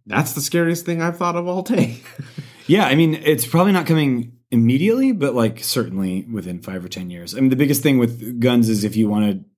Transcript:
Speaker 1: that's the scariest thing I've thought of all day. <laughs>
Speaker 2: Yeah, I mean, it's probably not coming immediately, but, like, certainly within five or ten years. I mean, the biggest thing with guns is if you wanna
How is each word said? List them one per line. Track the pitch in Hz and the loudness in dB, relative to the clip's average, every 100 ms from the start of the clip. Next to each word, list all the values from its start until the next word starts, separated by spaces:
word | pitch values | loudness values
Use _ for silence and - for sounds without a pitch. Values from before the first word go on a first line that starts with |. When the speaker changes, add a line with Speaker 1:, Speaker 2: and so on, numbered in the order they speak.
| - | -6
Speaker 1:
that's | 113 - | -4 -2
the | - | -4
scariest | - 175 165 170 | -2 0 0 -2
thing | 170 165 | -4 -4
I've | 170 170 | -4 -2
thought | 175 170 | -4 -4
of | 175 | -4
all | 180 | -4
day. | 185 220 117 117 | -2 0 0 -4
<laughs> | - - - - - - - | -16 -18 -16 -16 -18 -8 0
Speaker 2:
Yeah, | 185 | 2
I | 151 143 | 4 2
mean, | 160 | 2
it's | 156 147 143 - | 2 2 0 2
probably | 165 196 | 2 2
not | 190 156 | 2 2
coming | 160 143 123 117 - _ | 2 2 -2 -4 -14 _
immediately, | 120 117 135 196 240 269 | 2 4 4 2 2 2
but, | 214 139 | 0 0
like, | 120 113 - | 0 0 -2
certainly | - 131 92 95 92 95 - | -4 -4 -4 -4 -4 -4 -6
within | 110 87 87 | -8 -8 -10
five | - 95 | -10 -12
or | 90 | -10
ten | - 90 | -12 -12
years. | 87 87 | -12 -10
I | 117 | 0
mean, | 131 | 2
the | 127 | 4
biggest | 143 147 | 2 2
thing | 151 131 | 2 2
with | 117 120 110 123 | 2 -2 -10 0
guns | 123 120 110 | 2 4 4
is | 107 | 2
if | 104 | 0
you | 104 107 | 0 2
wanna | 104 104 95 - | 2 0 -2 -8